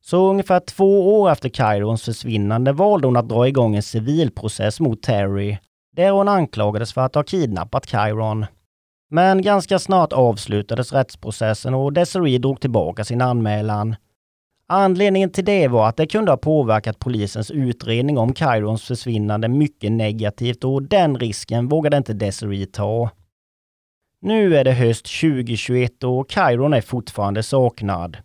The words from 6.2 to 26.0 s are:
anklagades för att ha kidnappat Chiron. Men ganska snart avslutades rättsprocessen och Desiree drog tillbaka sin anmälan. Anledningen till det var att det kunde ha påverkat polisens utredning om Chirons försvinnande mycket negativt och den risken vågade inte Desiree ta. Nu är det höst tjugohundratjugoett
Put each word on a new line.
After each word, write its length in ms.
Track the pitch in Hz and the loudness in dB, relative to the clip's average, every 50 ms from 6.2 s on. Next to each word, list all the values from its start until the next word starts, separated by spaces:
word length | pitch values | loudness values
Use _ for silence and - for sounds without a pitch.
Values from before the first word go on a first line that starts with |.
| 196 | 2
anklagades 680 | 202 202 185 160 - - 107 107 104 104 107 120 - - | 2 2 2 0 -2 -2 -2 -2 -2 0 -2 -6 -4 -2
för 80 | 131 | -2
att 140 | 131 131 - | -2 0 0
ha 80 | 151 143 | -2 -4
kidnappat 640 | - - 185 156 117 95 87 80 - - - - - | -2 -2 -2 -2 -2 -2 -6 -6 -4 -6 -6 -6 -2
Chiron. 560 | - 107 104 107 107 110 110 110 107 110 107 - _ _ _ _ _ _ _ _ _ _ _ _ | -2 -2 -2 -2 -2 -2 -4 -4 -4 -4 -6 -8 _ _ _ _ _ _ _ _ _ _ _ _
Men 320 | 147 165 180 190 190 190 | 0 2 4 4 4 2
ganska 380 | 185 208 208 196 - - 196 180 | 2 2 0 0 0 0 -2 -2
snart 340 | - - 196 185 160 151 - | 0 2 2 2 2 2 2
avslutades 800 | 135 127 120 107 101 - - 107 104 104 - 113 120 123 - 131 | 2 2 2 2 -2 -4 -4 -4 -4 -2 -4 -4 -6 -4 -2 0
rättsprocessen 800 | 135 127 - - - - 113 107 - 117 107 110 - - 127 131 | -2 -2 -2 -6 -14 -12 -12 -6 -4 -2 -2 -2 -2 -4 -4 -2
och 200 | 131 135 143 143 | -2 -2 0 0
Desiree 440 | 170 175 170 - 185 175 147 127 | 0 0 0 0 -2 0 2 0
drog 240 | 123 123 135 135 - | 2 0 -2 -2 -2
tillbaka 420 | - 131 117 107 80 82 90 107 104 | -4 -2 0 0 -2 -2 -4 -8 -6
sin 180 | - 123 120 | -4 -2 -2
anmälan. 720 | 127 127 123 120 110 104 104 107 104 107 107 104 107 110 113 - _ _ _ _ _ _ _ _ _ _ _ _ _ | 0 0 0 0 0 0 -2 -2 -2 -4 -4 -4 -4 -4 -6 -8 _ _ _ _ _ _ _ _ _ _ _ _ _
Anledningen 600 | _ 180 190 196 190 185 180 202 202 190 190 196 185 | _ 0 2 4 2 2 2 2 2 4 2 0 0
till 160 | - 202 180 | 0 -2 0
det 220 | 208 202 190 156 | 2 2 2 2
var 200 | 131 120 113 107 | 4 4 4 2
att 100 | 110 113 | 2 2
det 100 | - 156 | 0 -4
kunde 240 | 151 - 214 220 180 | 0 0 0 2 2
ha 60 | 139 | 0
påverkat 600 | 123 - 156 156 151 131 110 107 107 - 113 104 _ | 0 2 0 2 2 2 2 0 0 0 -4 -8 _
polisens 520 | - 127 123 107 101 98 - 117 107 - | -6 -4 -2 -2 -4 -4 -4 -8 -8 -4
utredning 680 | 131 147 131 123 117 _ - 113 113 117 127 147 151 | -4 -2 -2 -2 -4 _ -4 -4 -2 -2 0 0 0
om 180 | 127 135 131 - | 0 0 0 0
Chirons 480 | - 160 139 120 110 104 107 110 110 - | -2 0 0 0 0 0 -2 -4 -4 -4
försvinnande 640 | - 123 - - 123 117 107 104 104 104 104 113 | -8 -8 -6 -4 -4 -2 -2 -2 -2 -2 -2 -2
mycket 440 | 117 127 143 151 147 _ _ - 104 | 0 2 2 0 0 _ _ -4 -2
negativt 720 | 113 113 110 107 107 110 107 104 - - 120 123 120 - - | 0 0 0 -2 -2 -2 -4 -6 -4 -4 -6 -6 -4 -4 -4
och 200 | 131 135 139 139 | -2 -2 -2 -2
den 340 | 139 208 196 175 156 135 | 0 2 2 4 2 0
risken 500 | 120 123 113 104 - - - 113 117 120 | -2 -4 -6 -6 -8 -8 -4 -2 -2 0
vågade 300 | 131 151 160 151 147 147 | 0 0 0 2 2 0
inte 160 | 143 120 - 110 | 0 0 -2 -4
Desiree 520 | 98 104 98 95 - 113 104 101 98 98 | -4 -4 -4 -4 -6 -6 -6 -6 -6 -6
ta. 440 | 95 - - 101 104 110 117 117 110 _ _ _ _ _ _ _ _ _ _ _ _ _ _ _ _ _ _ _ _ _ _ | -8 -6 -6 -4 -2 -2 -2 -4 -4 _ _ _ _ _ _ _ _ _ _ _ _ _ _ _ _ _ _ _ _ _ _
Nu 360 | - 196 220 220 208 185 160 | -4 0 2 2 4 4 4
är 60 | 143 131 | 4 4
det 80 | 131 | 4
höst 360 | 127 123 123 117 113 - _ | 2 4 2 2 2 0 _
tjugohundratjugoett 960 | - - - 160 160 143 127 123 120 117 104 - - 123 123 123 117 _ _ | -12 -4 0 0 0 2 0 -2 -4 -6 -6 -4 -2 0 0 0 -2 _ _